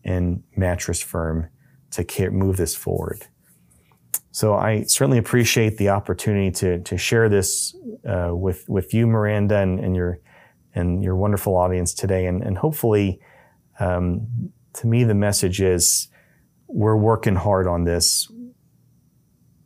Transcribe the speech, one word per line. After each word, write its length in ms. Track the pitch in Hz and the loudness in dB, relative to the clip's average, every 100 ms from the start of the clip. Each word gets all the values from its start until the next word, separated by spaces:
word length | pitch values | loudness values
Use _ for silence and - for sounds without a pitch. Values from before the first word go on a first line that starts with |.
and 400 | 95 90 90 85 - - | -4 -2 0 -2 -6 -2
Mattress 460 | 90 90 - 85 | 0 0 -4 -6
Firm 480 | - 85 80 80 82 _ _ _ _ | -4 -4 -2 -4 -6 _ _ _ _
to 120 | - | -8
ca-, 260 | 87 - 92 | -8 -2 -2
move 280 | 95 95 92 | 0 0 0
this 180 | 82 - | -2 -4
forward. 520 | 90 87 87 - - _ _ _ _ _ _ _ _ - _ | -4 -4 -4 -10 -14 _ _ _ _ _ _ _ _ -10 _
So 220 | - 107 | -2 0
I 300 | 101 104 110 | 2 2 0
certainly 340 | 110 - 139 123 | 0 0 4 2
appreciate 600 | - 123 113 120 110 107 | 2 2 4 2 2 2
the 120 | 101 | 0
opportunity 600 | 98 - 92 110 101 95 | 0 -2 -4 0 0 0
to, 280 | 90 95 87 | 0 -2 -2
to 180 | - 92 | -4 -4
share 300 | - 117 110 | 0 2 4
this, 480 | 98 92 - - 370 262 214 - | 4 2 -2 -6 -8 -14 -12 -6
uh, 240 | 90 87 | -4 -2
with, 340 | 87 95 90 - | -2 -2 -4 -4
with 240 | 98 - | -4 0
you, 120 | 113 117 | 0 2
Miranda, 520 | 113 104 104 104 104 | 2 2 0 2 2
and, 220 | 95 92 | 2 0
and 160 | 95 90 | -2 -2
your, 240 | 87 87 _ - - _ _ | -2 -4 _ -20 -20 _ _
and 300 | - 90 90 | -4 -2 0
your 120 | 95 92 | 0 0
wonderful 400 | 104 101 104 90 | 0 0 0 2
audience 380 | 90 90 87 | 2 0 -2
today. 320 | - - 92 92 | -4 -2 0 0
And, 160 | 90 | -2
and 160 | 101 92 | -4 -2
hopefully, 600 | 156 151 117 104 98 95 - - _ _ _ - | -2 0 2 2 2 -2 -12 -20 _ _ _ -4
um, 720 | 92 90 90 90 110 117 175 _ _ | -2 0 0 -2 -4 -6 -8 _ _
to 140 | - 113 | -6 0
me, 160 | 120 | 2
the 100 | 120 | 4
message 480 | 101 104 101 95 92 | 2 2 0 -2 0
is 460 | 95 90 - - - _ _ _ _ _ _ | 2 2 2 0 -4 _ _ _ _ _ _
we're 280 | 202 107 110 | 0 2 4
working 400 | 107 107 110 92 | 4 2 2 0
hard 320 | 101 95 92 | 2 2 2
on 160 | 87 | 0
this 480 | 85 87 - - - 226 247 - _ _ _ _ _ _ _ _ _ _ | 0 2 0 -2 -4 -12 -20 -20 _ _ _ _ _ _ _ _ _ _